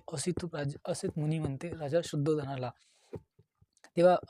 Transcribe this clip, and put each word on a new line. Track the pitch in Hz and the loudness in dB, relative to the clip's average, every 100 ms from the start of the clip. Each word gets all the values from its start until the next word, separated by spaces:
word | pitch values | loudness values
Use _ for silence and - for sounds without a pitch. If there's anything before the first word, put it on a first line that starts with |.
| - | -6
असित | 147 180 170 | -4 -2 -2
राज-, | 175 151 143 - - | -4 -4 -4 -4 -6
असित | 175 190 - | -4 -4 -2
मुनी | 151 160 | 0 0
म्हणते | 151 135 170 | -2 -4 -6
राजा | 165 147 165 | -6 0 0
शुद्धोधनाला. | 165 151 143 151 135 139 123 - _ _ _ - _ _ _ _ _ _ - - | 0 0 2 0 -2 -6 -6 -8 _ _ _ -16 _ _ _ _ _ _ -4 6
तेव्हा | 180 175 | 6 6